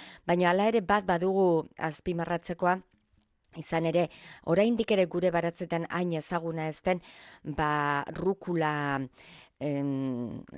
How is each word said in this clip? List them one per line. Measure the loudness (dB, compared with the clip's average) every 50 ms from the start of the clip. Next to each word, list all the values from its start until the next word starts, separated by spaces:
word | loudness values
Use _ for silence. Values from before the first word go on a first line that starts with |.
| -10 -20 -20 -10 -2 0
baina | 2 4 4 4
hala | 4 4 4 2
ere | 2 2 2
bat | 2 0 2 2 0
badugu | 0 0 0 0 2 4 4 4 4 2 0 -4 -8 -6 -6 -6
azpimarratzekoa, | -6 -6 -6 -4 -4 -4 -2 -2 -4 -4 -4 -6 -4 0 2 2 2 0 -2 _ _ _ _ _ _ _ _ _ _ _ _ _ -12
izan | -8 -6 -2 0 0 0 2
ere, | 2 2 2 0 -4 -18 -20 -20 -20 -10 -2
oraindik | 2 4 4 4 4 2 0 2 2 4
ere | 2 2 2
gure | 2 0 0 2 2
baratzetan | 2 0 -2 -4 -4 -6 -4 -2 -4 -4 -4
hain | -2 -2 -2 0 -2
ezaguna | -4 -4 -4 -4 -4 -4 -4 -4 -4 -4 -4
ez | -6 -2 0
den, | 0 0 0 -2 -14 -20 -20 -20 -20 -20 -14 -10
ba, | -6 -2 0 0 2 2 2 2 0 0 0 -2 -4 -6
rukula, | -2 -2 -2 -2 -2 -2 -2 0 0 2 0 0 0 -2 -2 -2 -2 -4 -8 _ -20 -20 -20 -20 -20 -20 _ _ -6
em, | -4 -2 -2 -2 -2 -2 -2 -2 -2 -2 -4 -4 -6 -6 -8 -12 -12 -16 -18